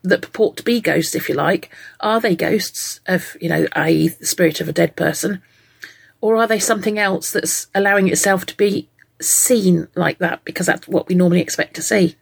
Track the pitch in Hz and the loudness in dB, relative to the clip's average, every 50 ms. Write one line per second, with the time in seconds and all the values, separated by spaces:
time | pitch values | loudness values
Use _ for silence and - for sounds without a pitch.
0 | - 185 - - - - - - 220 - - - - 240 240 233 220 170 147 160 | 2 0 0 0 -2 -10 -2 0 0 0 0 -4 -2 0 0 0 0 0 0 0
1 | 160 - - - - - - 147 151 160 165 - - - - - - - - _ | -2 -2 -4 -6 -4 -4 -2 0 0 0 0 0 -4 -10 -20 -20 -20 -20 -14 _
2 | - 214 220 233 214 226 180 165 190 175 202 214 180 - - - - - - - | -2 0 0 0 2 0 0 0 0 0 0 0 -2 -4 -8 -10 -10 -10 -12 -10
3 | _ - 185 175 - - - - - 165 165 156 160 - - 147 156 160 165 156 | _ -2 -2 -2 -2 -6 -14 -8 -4 -2 0 0 0 0 0 -2 2 2 2 2
4 | 156 160 - - - - - - 180 160 151 - - 156 151 - 170 160 - - | 2 0 0 -2 -6 -6 0 2 2 0 2 -2 -6 -4 0 0 0 0 0 -2
5 | - 156 - - - - 202 185 _ _ _ _ _ _ _ _ - - - _ | -2 -2 -2 -2 -4 -4 -4 -6 _ _ _ _ _ _ _ _ -20 -20 -20 _
6 | - _ _ _ - 214 226 220 226 220 220 208 202 - 226 214 185 220 214 214 | -20 _ _ _ 0 0 2 2 2 2 0 0 0 0 -2 0 0 -2 -2 0
7 | 208 196 190 - - - - 196 - - - - - _ _ 196 196 202 202 202 | 0 0 0 -2 -4 -4 -4 -4 -2 -2 -4 -6 -6 _ _ 0 2 4 4 4
8 | 190 185 - - - 202 196 185 185 - - - 208 202 190 - - _ _ _ | 4 2 2 2 2 2 0 0 -2 -6 -2 0 0 0 0 -2 -6 _ _ _
9 | _ _ _ _ - - - - - - 254 226 196 185 180 165 160 - _ 180 | _ _ _ _ -4 -2 0 0 2 4 2 4 4 4 4 4 0 -4 _ -2
10 | 175 156 - _ 175 170 - - _ - - - 180 - - - - - 190 170 | -2 -2 -2 _ -4 -4 -4 -6 _ -12 -8 -4 -2 -2 -2 -2 -4 -2 -2 -2
11 | - - 190 180 180 180 175 180 - - - - - - _ - - - 220 208 | -2 2 2 4 4 4 4 2 0 -2 -4 -6 -6 -6 _ -10 -4 0 2 2
12 | 92 170 - _ | 2 2 0 _